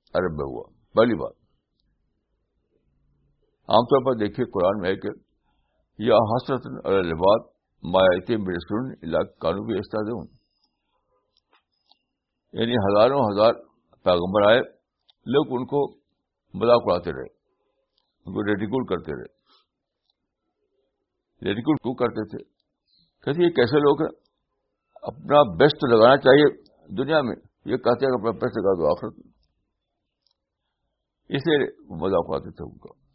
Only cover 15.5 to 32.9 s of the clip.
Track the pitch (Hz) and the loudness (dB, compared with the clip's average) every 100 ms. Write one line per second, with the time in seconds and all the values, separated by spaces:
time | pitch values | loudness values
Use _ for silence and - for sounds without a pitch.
15.5 | 123 127 143 139 - _ _ _ _ _ | -4 -6 -4 -4 -8 _ _ _ _ _
16.5 | 92 113 120 107 87 85 65 62 _ _ | -4 2 2 2 -2 -4 -10 -12 _ _
17.5 | _ _ _ _ _ _ _ - 95 104 | _ _ _ _ _ _ _ -12 -6 -4
18.5 | 101 104 127 123 90 80 67 - _ _ | -4 -4 -6 -4 -8 -8 -12 -14 _ _
19.5 | _ _ _ _ _ _ _ _ _ _ | _ _ _ _ _ _ _ _ _ _
20.5 | _ _ _ _ _ _ _ _ _ 92 | _ _ _ _ _ _ _ _ _ -8
21.5 | 104 117 147 123 127 120 110 107 110 - | -6 -4 -4 -4 -4 -4 -6 -10 -12 -18
22.5 | _ _ _ _ _ _ _ - 156 170 | _ _ _ _ _ _ _ -6 0 0
23.5 | 170 117 147 143 143 160 - _ _ _ | 2 2 2 2 2 -2 -8 _ _ _
24.5 | _ _ _ _ _ - - - 147 127 | _ _ _ _ _ -14 -12 0 4 4
25.5 | 82 143 156 135 113 117 139 131 139 147 | 4 2 2 2 6 6 6 6 6 6
26.5 | - _ _ - 101 139 156 123 - _ | 0 _ _ -12 -8 -2 -2 -2 -6 _
27.5 | _ - 120 110 123 135 123 110 98 117 | _ -6 -2 0 0 0 -2 -4 -4 -4
28.5 | 104 95 92 76 85 - - - _ _ | -2 0 0 0 -2 -4 -14 -20 _ _
29.5 | _ _ _ _ _ _ _ _ _ _ | _ _ _ _ _ _ _ _ _ _
30.5 | _ _ _ _ _ _ _ - 139 156 | _ _ _ _ _ _ _ -8 -6 0
31.5 | 147 - - - 85 90 92 80 69 - | 0 0 -8 -16 -6 -2 0 0 -4 -8
32.5 | - 80 50 50 | -14 -18 -18 -20